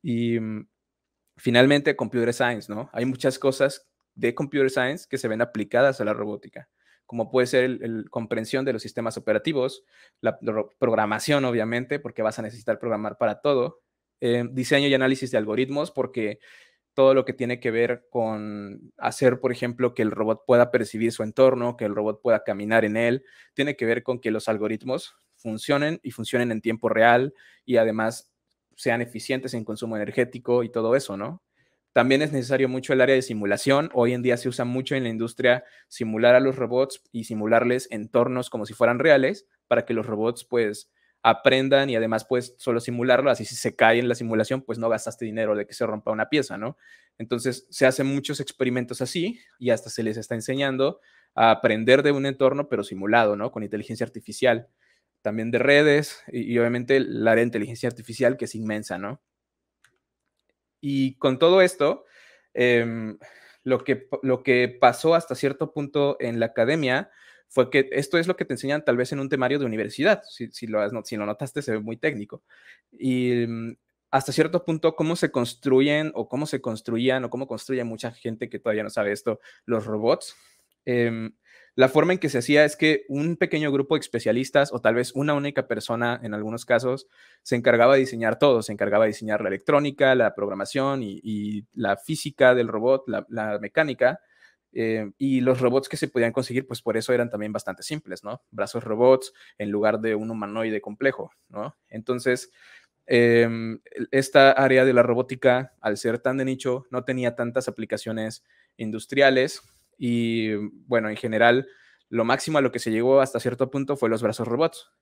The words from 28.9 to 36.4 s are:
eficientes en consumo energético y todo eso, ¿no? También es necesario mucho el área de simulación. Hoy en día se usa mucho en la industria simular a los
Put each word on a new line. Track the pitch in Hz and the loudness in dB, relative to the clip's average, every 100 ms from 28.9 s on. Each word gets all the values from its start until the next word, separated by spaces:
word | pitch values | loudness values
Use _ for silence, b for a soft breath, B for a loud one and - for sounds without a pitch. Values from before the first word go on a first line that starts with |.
| 117 | -2
eficientes | 120 113 - 131 131 | -4 -10 -6 -6 -4
en | 123 | -8
consumo | 110 107 113 110 | -8 -8 -6 -6
energético | 104 117 120 123 - 123 | -4 -2 -2 -4 -2 0
y | 113 | 0
todo | 113 113 131 | -2 0 0
eso, | 135 98 | -2 -10
¿no? | 110 175 _ _ _ _ _ | -10 -12 _ _ _ _ _
También | - 123 135 | 2 4 4
es | 147 | 2
necesario | 143 120 135 127 | -2 -2 0 0
mucho | 131 131 | -2 0
el | 135 | 4
área | 127 131 | 6 4
de | |
simulación. | 127 110 101 101 135 139 160 | 0 -4 -2 0 2 2 2
Hoy | 123 120 | 0 0
en | 123 | 2
día | 123 120 | 0 0
se | 127 | -2
usa | 120 | -4
mucho | 123 127 131 135 | -4 -4 -4 -4
en | |
la | 120 | -4
industria | 113 117 - 127 123 B B B | -4 -6 2 4 4 B B B
simular | - 113 110 120 | -8 -6 4 6
a | |
los | 127 | 6